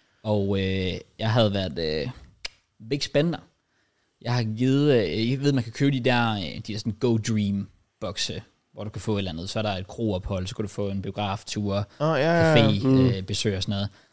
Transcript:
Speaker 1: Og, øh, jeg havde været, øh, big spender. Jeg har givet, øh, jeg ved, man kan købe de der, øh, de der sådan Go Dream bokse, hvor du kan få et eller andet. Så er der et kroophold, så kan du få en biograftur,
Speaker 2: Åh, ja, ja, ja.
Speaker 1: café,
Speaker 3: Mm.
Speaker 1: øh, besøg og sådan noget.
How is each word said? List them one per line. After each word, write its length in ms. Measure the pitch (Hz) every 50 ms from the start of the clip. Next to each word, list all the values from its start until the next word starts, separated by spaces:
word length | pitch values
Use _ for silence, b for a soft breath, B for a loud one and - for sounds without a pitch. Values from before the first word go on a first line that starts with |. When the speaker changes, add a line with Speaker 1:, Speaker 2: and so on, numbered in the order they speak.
| b b b b
Speaker 1:
Og, 380 | - 110 107 104 98 98 101 98
øh, 320 | 95 95 95 95 92 92 90 - - _ _ -
jeg 140 | 110 110
havde 220 | 110 123 110 104 98
været, 240 | 98 95 90 - 85
øh, 300 | 82 78 78 78 73 131 - B B B B _ - - _ _ _ _ _ - 110 113
big 120 | 139 143
spender. 360 | - - - 147 151 175 160 - - - _ _ _ _ _ _ _ _ _ _ _ _ _ _
Jeg 120 | - 120 120
har 80 | 123
givet, 520 | 117 107 107 110 127 131 135 139 147 151 135
øh, 360 | 117 101 80 78 107 113 120
jeg 100 | 135 131
ved, 120 | 139 143
man 120 | 139 131 117
kan 80 | 120
købe 180 | - - 139 143
de 100 | 143 127
der, 320 | 120 127 123 120 117 113
øh, 100 | 110 101 87 69 53 - -
de 60 | -
der 60 | 104 107
sådan 180 | - 117 107 -
Go 160 | - 123 113 113 104 -
Dream 400 | 110 107 104 101 101 98 98 - _ _ _ _ _ -
bokse, 420 | 107 92 87 - - - 90 82 - _ _ _ _ _
hvor 120 | - 107 104
du 60 | 104
kan 100 | - 101
få 140 | - 117 107
et 40 | 101
eller 120 | 98 92
andet. 180 | 80 82 90 95
Så 80 | - 113
er 40 |
der 100 | 104 104 98
et 100 | 92 95
kroophold, 600 | - - - 117 107 95 90 - - 101 92 90
så 80 | 95 -
kan 80 | -
du 60 | 107 95
få 200 | - - 101 98
en 140 | 98 98
biograftur, 760 | 95 98 - 104 104 98 98 - - - - 110 104 101 98 101 101 - b b
Speaker 2:
Åh, 180 | 147 160 156 131
ja, 220 | 143 165 170 170
ja, 120 | 165 160
ja. 20 | 156 120 113 107
Speaker 1:
café, 180 | 104 101 120
Speaker 3:
Mm. 200 | 131 131 131 131
Speaker 1:
øh, 160 | 127 117 95
besøg 340 | 92 92 104 - - 110 98
og 60 | 92
sådan 100 | - -
noget. 160 | 98 98 101 101 b b b b